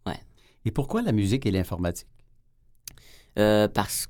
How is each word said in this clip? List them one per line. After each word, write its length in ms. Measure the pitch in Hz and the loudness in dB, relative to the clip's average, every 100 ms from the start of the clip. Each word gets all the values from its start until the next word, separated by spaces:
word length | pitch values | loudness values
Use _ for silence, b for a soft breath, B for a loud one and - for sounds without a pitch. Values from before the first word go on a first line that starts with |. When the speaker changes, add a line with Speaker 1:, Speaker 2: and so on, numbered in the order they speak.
| - | -10
Speaker 1:
Ouais. 120 | - - b b b | -10 -12 b b b
Speaker 2:
Et 80 | - | -6
pourquoi 300 | - 139 226 | -4 -2 -2
la 100 | 226 | 0
musique 340 | 107 101 131 117 | 2 2 0 0
et 60 | |
l'informatique ? 560 | 95 90 85 87 87 - - _ _ _ _ _ _ - b b b b - | 0 -2 -4 -4 -4 -12 -20 _ _ _ _ _ _ -20 b b b b 2
Speaker 1:
Euh, 300 | 107 107 104 | 4 4 4
parce 400 | - 98 - - | 2 -2 -4 -8